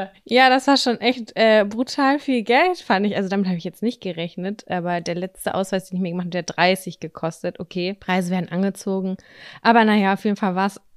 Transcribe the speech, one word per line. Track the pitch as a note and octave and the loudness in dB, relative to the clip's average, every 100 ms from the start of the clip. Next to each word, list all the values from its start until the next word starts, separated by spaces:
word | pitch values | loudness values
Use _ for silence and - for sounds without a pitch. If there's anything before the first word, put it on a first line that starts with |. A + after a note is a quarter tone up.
| F#3+ _ - | -2 _ 0
Ja, | A#3+ C4 | 4 6
das | C4 C4+ | 4 4
war | C4+ | 2
schon | B3+ A3+ | 2 0
echt, | A#3 B3+ A3 - | 0 -2 -4 2
äh, | A3 G#3+ | 4 6
brutal | G3+ A3 C4 - C4+ C#4+ | 4 -2 -4 0 2 2
viel | C#4+ B3 | 0 -2
Geld, | G3+ B3 F4+ F4 | 2 4 2 0
fand | - F#3+ G#3 | 0 0 0
ich. | - | -2
Also | F#3+ | -2
damit | G3 F#3 | 0 0
habe | F3 | -2
ich | |
jetzt | F3+ - | -6 -6
nicht | A3 - | -6 -4
gerechnet, | F#3+ D#3+ E3+ - F#3 G#3 - | -8 -8 -8 -8 -8 -10 -6
aber | F3+ F3 F3 | -6 -4 -4
der | E3+ E3+ | -4 -6
letzte | F#3 - - F#3 | -8 -8 -6 -4
Ausweis, | F#3+ F#3+ - | -2 -4 -4
den | F#3 | -4
ich | |
mir | F#3 | -4
gemacht | F3+ F3+ | -4 -6
habe, | |
der | F3 | -6
hat | E3 E3 | -6 0
dreißig | F3+ F#3+ F#3 - | 2 2 -4 -12
gekostet. | D#3 - D#3+ - F3+ - | -12 -8 -8 -6 -8 -8
Okay, | - F3+ F3+ G3+ | -10 -6 -6 -6
Preise | - F#3 F3+ | -2 -2 0
werden | F#3 E3+ | -2 -2
angezogen. | F3+ G3 F#3+ G3+ F#3+ F#3+ F#3+ _ - - - | -2 -2 -4 -4 -4 -4 -6 _ -20 -20 -2
Aber | A3+ A#3 A3 | 2 4 4
naja, | G#3+ G3 | 4 2
auf | G3 G#3+ | 0 -2
jeden | G3+ | -2
Fall | G3+ F3+ | -2 -2
war's | G3 - - | -4 -6 -18